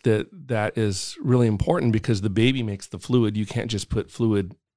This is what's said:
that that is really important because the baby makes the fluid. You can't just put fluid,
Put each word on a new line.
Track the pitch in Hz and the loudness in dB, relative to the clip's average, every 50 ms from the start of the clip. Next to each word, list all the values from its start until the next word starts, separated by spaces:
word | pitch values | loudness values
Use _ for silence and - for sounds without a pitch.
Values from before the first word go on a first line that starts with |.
| - | 2
that | 120 107 107 - - | 2 2 2 0 -4
that | 202 175 143 127 120 107 104 - - | -12 -14 -8 -4 -2 -2 -2 -2 -2
is | 117 110 104 98 95 - - - 330 | 0 0 0 -2 -4 -6 -10 -10 -4
really | 254 131 127 123 120 | 0 2 4 4 4
important | 113 107 98 - - 170 175 139 117 107 | 4 2 2 0 0 0 2 2 2 0
because | 107 - - 113 95 | 0 0 0 -2 0
the | 101 107 | -2 -2
baby | 92 110 117 127 135 131 | 2 2 2 2 2 0
makes | 113 107 101 98 - | -2 -6 -6 -8 -10
the | - - 90 | -12 -14 -12
fluid. | - - 123 123 113 104 104 | -4 0 2 2 2 2 0
You | 107 107 | -2 -4
can't | - - 117 - 117 | -4 -4 -4 -4 -4
just | 113 95 - - | -4 -6 -4 -4
put | - 110 - - | -4 -4 -4 -6
fluid, | - - 117 110 107 101 92 95 95 _ _ _ _ | -4 -2 0 0 2 0 -2 -4 -8 _ _ _ _